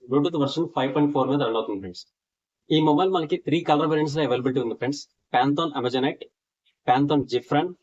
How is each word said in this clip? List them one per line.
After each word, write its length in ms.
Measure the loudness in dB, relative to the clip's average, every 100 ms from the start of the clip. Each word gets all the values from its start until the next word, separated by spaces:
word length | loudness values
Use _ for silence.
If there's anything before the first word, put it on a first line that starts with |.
| -2
Bluetooth 280 | 0 0 0
వెర్షన్ 240 | -2 -2 -4 -2
ఫైవ్ 160 | -2 2
పాయింట్ 160 | 0 2
ఫోర్ 120 | 0
మీద 100 | 0 0
రన్ 100 | -2
అవుతుంది 220 | -4 -6
ఫ్రెండ్స్. 200 | -10 -14 -20 _ _ _ _ _ -2 2
ఈ 20 | 4
మొబైల్ 240 | 4 2 0
మనకి 200 | -2 -4 -2
త్రీ 100 | -2 2
కలర్ 220 | 2 2
వేరియంట్స్ 240 | 0 0 -2
లో 40 | 0
అవైలబిలిటీ 320 | 0 0 -2 -2
ఉంది 100 | -4
ఫ్రెండ్స్. 220 | -4 -6 -10 _ _
Pantone 380 | 0 2 0 -2 -4
Amazonite, 440 | -2 0 -2 -4 -12 _ _ _ _ _ 0
Pantone 360 | 2 2 2 0
Gifron 360 | -2 -2 -2 -2 -6